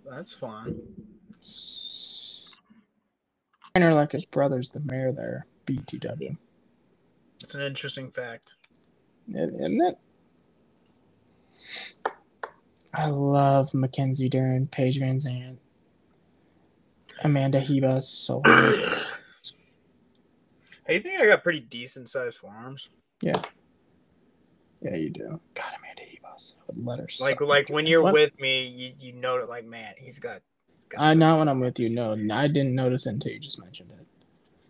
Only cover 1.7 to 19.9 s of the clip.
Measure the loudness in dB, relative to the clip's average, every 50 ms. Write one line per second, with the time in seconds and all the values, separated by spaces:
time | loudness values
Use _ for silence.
1.7 | -4 -6 -6 -6 -6 -6 -6 -6 -6 -6 -6 -6 -6 -8 -8 -10 -12 -14 _ _
2.7 | -20 _ _ _ _ _ _ _ _ _ _ _ _ _ _ _ _ _ -10 0
3.7 | 2 4 6 6 6 6 4 2 -2 -6 -8 -4 0 0 0 2 0 -2 -4 -6
4.7 | -8 -8 -8 -6 -6 -4 -2 -4 -4 -4 -6 -8 -8 -10 -12 -16 _ _ _ -8
5.7 | -6 -6 -8 -10 -12 -10 -10 -10 -8 -8 -8 -10 -10 -12 _ _ _ _ _ _
6.7 | _ _ _ _ _ _ _ _ _ _ _ _ _ -20 -16 -12 -10 -8 -8 -6
7.7 | -6 -8 -10 -10 -10 -10 -12 -10 -10 -10 -10 -10 -12 -16 _ -20 -20 _ _ _
8.7 | _ _ _ _ _ _ _ _ _ _ _ -10 -6 -4 -4 -4 -4 -4 -4 -2
9.7 | 2 2 2 2 0 -4 _ _ _ _ _ _ _ _ _ _ _ _ _ _
10.7 | _ _ _ _ _ _ _ _ _ _ _ _ _ _ _ _ -18 -14 -8 -6
11.7 | -4 -4 -4 -6 -8 -6 -8 -8 -8 -8 _ _ _ _ -16 -16 -16 _ _ _
12.7 | _ _ _ _ -4 -2 -2 0 0 0 2 4 4 6 6 6 6 4 4 2
13.7 | 0 0 0 0 0 0 0 0 0 0 0 0 2 2 2 2 2 0 0 -2
14.7 | 0 0 0 2 2 0 0 0 0 0 0 -2 -4 -6 -10 -12 -16 -20 _ _
15.7 | _ _ _ _ _ _ _ _ _ _ _ _ _ _ _ _ _ _ _ _
16.7 | _ _ _ _ _ _ _ -20 -8 -2 0 2 2 2 2 2 2 0 2 2
17.7 | 2 2 2 2 2 0 -2 -2 -4 -4 -2 -2 -2 4 6 8 8 8 8 6
18.7 | 4 2 0 -2 -2 -2 -2 -4 -6 -10 -16 -20 -20 _ -14 -14 -14 _ _ _
19.7 | _ _ _ _